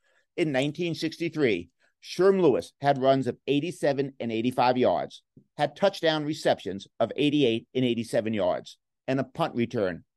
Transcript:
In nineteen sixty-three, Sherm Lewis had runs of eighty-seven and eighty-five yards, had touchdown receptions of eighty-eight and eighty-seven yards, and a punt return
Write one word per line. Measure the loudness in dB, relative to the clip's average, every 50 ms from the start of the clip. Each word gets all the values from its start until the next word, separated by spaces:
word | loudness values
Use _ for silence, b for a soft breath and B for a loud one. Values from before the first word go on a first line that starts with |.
| _ _ _ _ _ _ -4 -2
In | -2 0
nineteen | 0 0 0 -2 -2 -4 -4 -4 -4
sixty-three, | -4 -6 -6 -6 -4 -6 -6 -2 0 2 2 2 0 -4 -8 _ _ _ _ _ _ -18
Sherm | -10 -2 2 4 4 4 6
Lewis | 6 4 4 4 0 -4 _ -4
had | 0 0 0 2
runs | 4 4 4 4 2
of | -2 -4 -6 -4 -2
eighty-seven | -2 -2 -2 -4 -6 -2 -2 -2 0 0 -2 -6 -6 -8
and | -6 -4
eighty-five | -2 -2 -2 0 0 2 2 2 4 4
yards, | 2 2 2 0 -2 -6 -10 -16 _ _ _ -20 _ _ _ -4
had | -4 -4 -2
touchdown | 0 0 0 0 0 0 0 0 0 -2
receptions | -4 -6 -2 0 0 0 0 -2 -8 -8 -10 -10 -10 _ -2
of | -2 -2 0
eighty-eight | 0 0 2 2 4 2 2 2 0 -4 _ -4
and | -2 0
eighty-seven | 0 0 -2 -4 -4 -2 -2 -2 -2 -2
yards, | 0 0 0 0 -2 -4 -10 -20 _ _ _ _ _ _ -4
and | -2 -2
a | -4
punt | -4 -4 -4 -4 -4 -2
return | -2 -4 -2 -2 -2 -2 -4 -4 -6 -12 _ _